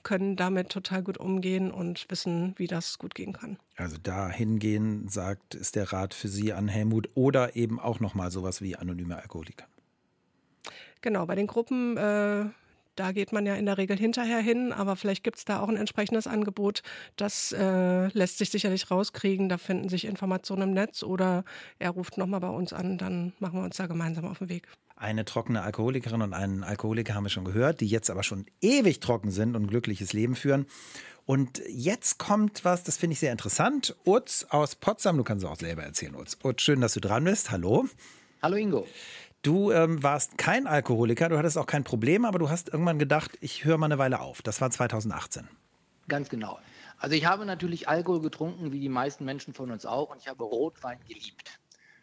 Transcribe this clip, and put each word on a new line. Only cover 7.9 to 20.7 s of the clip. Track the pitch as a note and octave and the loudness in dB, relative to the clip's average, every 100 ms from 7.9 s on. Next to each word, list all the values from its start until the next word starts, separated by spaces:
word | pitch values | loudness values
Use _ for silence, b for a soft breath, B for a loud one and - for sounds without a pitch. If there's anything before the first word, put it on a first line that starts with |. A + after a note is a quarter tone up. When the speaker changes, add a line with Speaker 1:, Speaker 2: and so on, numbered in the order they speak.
| A2 | -2
Speaker 2:
noch | G#2 | -2
mal | G2 F2+ | -2 -4
sowas | F#2 F#2 - | -4 -4 -4
wie | G2 F2 | -6 -6
anonyme | F2 F2+ F2 E2+ | -6 -6 -6 -8
Alkoholiker. | - E2+ E2 - - _ _ _ _ _ _ _ _ _ - B B B | -10 -12 -12 -16 -20 _ _ _ _ _ _ _ _ _ -18 B B B
Speaker 1:
Genau, | A#3+ G3+ E3+ | -2 0 0
bei | |
den | F3+ G3+ | 0 0
Gruppen, | A#3 A#3 B3+ A#3+ A#3 | 0 0 0 0 0
äh, | G#3 G#3 G#3 G#3 G#3 - b b b - | 2 2 2 0 -2 -6 b b b -6
da | F#3+ | -2
geht | F#3+ G3 | -2 0
man | G#3+ | 0
ja | G3+ | 0
in | G3+ G3+ | 0 0
der | G3 | 2
Regel | F#3+ G3 | 0 2
hinterher | A3+ A#3+ A3+ A#3 | 0 0 0 2
hin, | A3 A#3 B3 | 2 2 0
aber | - G3 F#3+ | 0 -2 0
vielleicht | G3+ F#3+ | 0 -2
gibt's | - - | -2 -4
da | - G#3 | -2 -2
auch | G3+ | 0
ein | G#3+ | 0
entsprechendes | G#3+ - G#3 A3+ - | -2 -2 0 0 0
Angebot. | G#3+ G#3 G3 G3+ - - B B - | -2 -2 0 0 -2 -6 B B -4
Das, | G#3 - - | -2 0 -2
äh, | - F#3+ F#3 F3+ F3+ F#3+ | 0 2 4 4 4 2
lässt | G#3 F3+ - | 2 2 2
sich | G3 | 0
sicherlich | G#3 G3+ F#3 - | 0 0 0 0
rauskriegen. | F#3 G#3+ - G3 F#3+ F#3+ | 0 0 0 0 2 0
Da | F3+ | 0
finden | - F#3 F#3+ | -2 -2 -2
sich | F3+ G#3+ | -2 -2
Informationen | F#3+ F#3+ F#3 - F#3+ | -4 -2 -2 -2 -2
im | F#3+ | 2